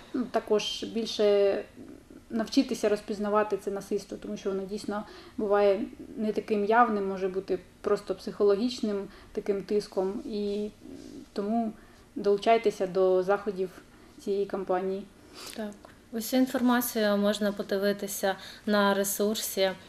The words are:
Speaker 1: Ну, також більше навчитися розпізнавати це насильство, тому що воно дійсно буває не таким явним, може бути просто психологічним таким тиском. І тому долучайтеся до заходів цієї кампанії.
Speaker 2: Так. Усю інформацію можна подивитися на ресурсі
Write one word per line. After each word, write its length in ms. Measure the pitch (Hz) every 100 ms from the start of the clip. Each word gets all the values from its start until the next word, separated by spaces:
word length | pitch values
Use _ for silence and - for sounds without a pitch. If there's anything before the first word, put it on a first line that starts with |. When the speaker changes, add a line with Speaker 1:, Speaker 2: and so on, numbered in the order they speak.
| -
Speaker 1:
Ну, 100 | 269
також 600 | 226 - - 208 - -
більше 720 | 208 208 226 - 208 202 202 208 - - - - - - -
навчитися 580 | 226 220 - - 226 214
розпізнавати 680 | 208 - 202 208 208 208 196
це 140 | 208
насильство, 480 | 196 196 202 - 208
тому 140 | 202 208
що 140 | 196
воно 120 | 196
дійсно 420 | 190 208 - 208 214 - - -
буває 480 | 214 202 202 196 - - - -
не 160 | 214
таким 320 | 208 208 208
явним, 440 | 202 226 233 208 196
може 200 | 190 190
бути 300 | 185 190 185 - -
просто 340 | 208 202 -
психологічним 920 | 185 - - 208 196 247 - 214 202 202 - -
таким 300 | 220 208 196
тиском. 600 | 185 208 - 196 190 202 -
І 440 | 208 208 208 208 - - - - - -
тому 400 | - 202 233 226 - - - - -
долучайтеся 720 | 202 202 233 226 208 - 190
до 360 | 185 185 185
заходів 480 | 185 202 214 185 185 - - - - -
цієї 280 | 214 196 196
кампанії. 580 | 196 190 185 190 196 202 - - - - -
Speaker 2:
Так. 140 | 208 202 - - -
Усю 220 | 226 220 262
інформацію 800 | 254 254 247 240 247 226 214 202
можна 360 | 202 208 208
подивитися 840 | 202 202 196 202 202 196 - 196 190 - - -
на 280 | 208 202
ресурсі 760 | 196 196 - 208 220 - 196 190 185